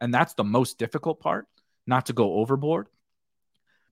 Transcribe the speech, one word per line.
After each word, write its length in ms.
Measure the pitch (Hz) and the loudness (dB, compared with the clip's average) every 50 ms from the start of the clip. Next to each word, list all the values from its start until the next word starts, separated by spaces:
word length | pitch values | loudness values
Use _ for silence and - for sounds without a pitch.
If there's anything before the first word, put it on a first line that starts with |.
And 140 | 120 120 120 | -4 0 2
that's 200 | 127 165 - - | 2 2 2 0
the 100 | - 104 | -2 0
most 340 | 101 110 127 127 - - - | 2 2 2 2 0 -2 -6
difficult 400 | 117 113 - 147 - 165 156 - | -6 -4 -4 -4 -2 -4 -4 -2
part, 280 | - 160 175 202 311 - _ _ _ _ _ _ _ 123 | -2 -2 -2 -2 -6 -10 _ _ _ _ _ _ _ 0
not 180 | 123 131 - | 0 0 0
to 60 | - 120 | 0 0
go 220 | 120 110 98 82 | 2 2 2 2
overboard, 520 | 104 113 120 139 139 147 151 165 185 208 - _ _ _ _ _ _ _ _ _ _ _ _ _ _ _ _ _ _ _ _ | 0 0 0 0 -2 0 -2 -2 -4 -4 -8 _ _ _ _ _ _ _ _ _ _ _ _ _ _ _ _ _ _ _ _